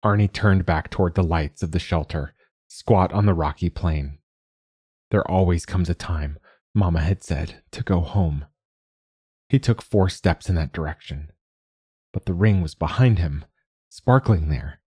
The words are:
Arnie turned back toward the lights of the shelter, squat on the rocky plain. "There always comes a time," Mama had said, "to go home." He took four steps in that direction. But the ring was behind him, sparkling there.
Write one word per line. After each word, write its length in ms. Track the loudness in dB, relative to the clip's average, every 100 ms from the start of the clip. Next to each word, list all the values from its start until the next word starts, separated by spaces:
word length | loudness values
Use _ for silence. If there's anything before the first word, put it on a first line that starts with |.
Arnie 300 | 0 2 0
turned 340 | 2 2 2 2
back 240 | -2 -4
toward 240 | -2 0
the 80 | 2
lights 400 | 0 0 -2 -6
of 80 | -4
the 80 | -4
shelter, 560 | -2 -4 -2 -6 -8 _ _ _ _
squat 460 | -18 2 2 4
on 140 | 2 2
the 80 |
rocky 360 | 2 -2 -2 -6
plain. 480 | -2 -2 -2 -6 -12 _ _ _ _ _ _ _ _ _
"There 200 | -2 0
always 340 | 2 2 2
comes 240 | -2 -2 -2
a 60 |
time," 440 | -4 -4 -6 -6 -10 _ _ _
Mama 280 | 0 0 0
had 200 | 0 -2
said, 400 | -2 -6 -6 -12 _
"to 120 | -12
go 180 | -2 0
home." 460 | 0 0 0 -2 -8 _ _ _ _ _ _ _ _ _ _
He 100 | 0
took 220 | 2 -2
four 280 | 0 2 2
steps 400 | 2 0 0 0
in 80 | -2
that 160 | -2
direction. 580 | -4 -8 -8 -12 -12 -14 _ _ _ _ _ _ _ _
But 140 | -10 -6
the 80 |
ring 260 | 0 2 2
was 140 | 0
behind 440 | -4 -4 2 2 4
him, 260 | 0 -4 -10 _ _ _ _
sparkling 600 | -8 2 2 4 0 2
there. 320 | -2 -6 -14